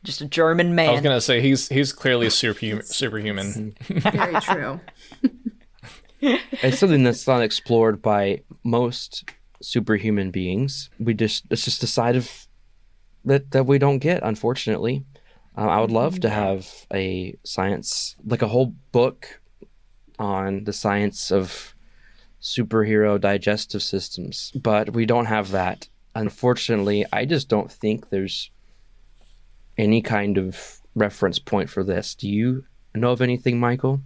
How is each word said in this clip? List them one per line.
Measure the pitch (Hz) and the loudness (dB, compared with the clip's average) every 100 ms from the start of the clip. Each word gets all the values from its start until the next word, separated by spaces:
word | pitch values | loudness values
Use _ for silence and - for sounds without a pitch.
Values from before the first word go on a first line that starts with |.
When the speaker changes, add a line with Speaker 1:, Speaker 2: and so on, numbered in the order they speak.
Speaker 1:
just | - - | -10 -10
a | 147 | -6
German | 160 160 170 175 170 | 2 4 4 2 4
man. | 160 | 4
Speaker 2:
I | |
was | 120 | 4
gonna | 143 127 | 4 2
say, | - 123 | 2 4
he's, | 135 135 - | 4 2 2
he's | 135 139 | 0 0
clearly | - 131 123 113 | -2 0 2 2
superhum-, | - 117 104 110 101 | 2 0 -2 -4 -4
superhuman. | - - 127 107 107 101 98 110 107 - - | -2 -2 -2 -4 -6 -4 -4 -4 -8 -12 -6
Speaker 3:
Very | 180 214 - 185 170 | -2 0 0 -2 -2
true. | - 185 120 170 - - - - | -2 -4 -4 -10 -14 -20 -20 -4
<laughs> | 269 - 226 - _ _ - - - _ | -4 -2 -12 -12 _ _ -20 -20 -20 _
Speaker 4:
It's | 285 - - 262 131 131 | 0 0 -2 0 0 4
something | 196 147 | 4 6
that's | 127 117 - | 6 2 2
not | 123 | 2
explored | 113 - - 117 113 104 | 2 -2 2 4 4 2
by | 107 104 98 101 - - | 2 2 2 -2 -6 -8
most | 123 117 120 123 - - - - _ - | 0 0 0 -4 -12 -14 -14 -20 _ -18
superhuman | - 123 104 107 110 104 95 | -4 -4 0 0 2 0 -2
beings. | 90 90 95 139 135 - - | -4 -2 -2 -4 -6 -12 -6
We | 117 | -2
just, | 110 110 - - | 0 0 -2 -4
it's | - | -4
just | - - | -2 -4
a | 123 | -2
side | - 117 127 | 0 2 0
of | 120 - - _ _ _ _ _ _ _ | -2 -12 -20 _ _ _ _ _ _ _
that, | - 139 139 | 0 0 2
that | 135 127 | 0 4
we | 139 | 4
don't | 139 139 | 4 2
get, | 143 180 | 0 0
unfortunately. | - 107 113 127 - 104 110 139 135 - _ - - - | -2 -2 -2 -2 -2 -2 0 -2 -6 -20 _ -20 -18 -4
Uh, | 107 | 0
I | 92 | 2
would | 113 | 2
love | 113 139 185 | 2 0 0
to | 117 | -2
Speaker 3:
Mm-hmm. | 107 | 0
Speaker 4:
have | 98 98 95 - - | 0 -2 -6 -16 -6
a | 98 95 92 92 - - | -4 -2 -4 -8 -12 -10
science, | - 95 - - - - - - | -2 -2 -2 -4 -4 -6 -10 -4
like, | 117 | -2
a | 110 | 0
whole | 113 131 - - | 2 0 -2 -2
book | 120 127 127 - - _ _ - _ _ _ - - | 2 2 -2 -20 -20 _ _ -20 _ _ _ -20 -8
on | 104 95 95 98 107 | -4 -2 -2 -4 -6
the | |
science | 101 107 101 104 - - | -4 0 0 0 -2 -2
of | 98 92 - - - - - - - - - | 0 -2 -8 -12 -20 -20 -20 -20 -20 -20 -16
superhero | - - 110 110 107 107 107 101 | -8 -4 0 2 2 4 4 2
digestive | 98 101 101 104 - 101 | 2 0 0 -2 -4 -6
systems, | - 98 - - - - - | -4 -6 -8 -10 -10 -10 -10
but | 131 117 107 107 | -4 2 2 2
we | 117 113 | -2 2
don't | 120 113 | 2 2
have | 110 95 | -2 -2
that. | 95 90 - - - _ - | -2 -2 -4 -14 -20 _ -6
Unfortunately, | 107 - 123 123 - 110 101 104 104 | -6 0 0 0 0 0 2 0 0
I | 104 127 | -2 -2
just | 160 139 | -2 0
don't | 104 - | 0 0
think | - 107 107 - | -4 -2 -2 -4
there's | 98 95 - - _ - - - - - - - - - - - - | -4 -4 -8 -12 _ -20 -20 -20 -20 -20 -20 -20 -20 -20 -20 -12 0
any | 104 113 | 4 4
kind | 110 107 101 98 | 2 -2 0 0
of | 92 92 - - - - | -2 -6 -16 -20 -10 0
reference | 104 - 98 90 | 0 2 -2 -2
point | - 104 92 | -2 -2 -2
for | - | -4
this. | 95 92 - | -2 -2 -4
Do | - 101 | -8 -4
you | 104 120 127 135 - - | 0 0 -2 -8 -20 -10
know | 110 120 | -2 0
of | 123 | 2
anything, | 127 123 131 120 | 0 0 0 0
Michael? | 120 131 131 139 | 0 0 0 -2